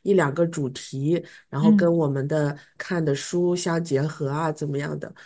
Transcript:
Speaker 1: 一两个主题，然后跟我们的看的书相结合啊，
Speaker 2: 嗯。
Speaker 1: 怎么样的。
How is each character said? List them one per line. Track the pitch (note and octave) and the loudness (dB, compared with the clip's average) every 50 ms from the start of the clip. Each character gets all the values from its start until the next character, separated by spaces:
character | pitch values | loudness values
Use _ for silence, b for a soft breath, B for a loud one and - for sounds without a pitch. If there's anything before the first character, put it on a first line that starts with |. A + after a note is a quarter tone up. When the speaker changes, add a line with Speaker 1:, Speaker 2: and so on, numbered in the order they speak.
Speaker 1:
一 | - - G3+ | 0 2 4
两 | F#3 D#3+ C#3 C3+ | 4 4 2 2
个 | E3 E3+ E3 | 2 0 0
主 | E3+ - C#3+ B2+ | 0 -2 -4 -4
题， | C3+ - - - - C3+ C#3 D3+ E3+ E3+ E3+ B B B B _ | -6 -8 -12 -10 -8 -4 0 0 0 0 -2 B B B B _
然 | - C#3 | -2 2
后 | D3+ G#3+ G#3+ | 6 6 6
跟 | G3+ F3+ E3+ E3+ | 6 6 4 4
我 | E3+ D#3+ C#3 | 4 2 0
们 | C#3 C#3 C3+ C#3+ | 0 -2 -2 0
的 | D#3+ D#3 D3 D3 C#3+ D3 B B B - | 0 0 0 0 -2 -6 B B B -14
看 | - - F#3 F3 D#3+ | -8 -4 -2 -2 0
的 | D3 C#3 | 0 0
书 | C#3 - - - F3 F3+ F3 F3 | -2 -4 -4 -2 0 0 0 0
相 | F3+ - F#3 E3 E3 E3+ | 0 -2 -2 -2 -2 -2
结 | E3+ C#3 C3+ | 0 0 0
合 | C#3+ D#3 D3 - D#3 C3+ | 0 -2 -4 -4 -4 -4
啊， | C#3 D3+ E3 D#3+ | -2 -2 -2 -4
Speaker 2:
嗯。 | D3+ | -4
Speaker 1:
怎 | - D3+ D3 | -4 -6 -4
么 | C#3+ C#3 | -4 -4
样 | C#3+ D#3 D3+ D3 | -4 -6 -6 -8
的。 | - - B B B | -10 -12 B B B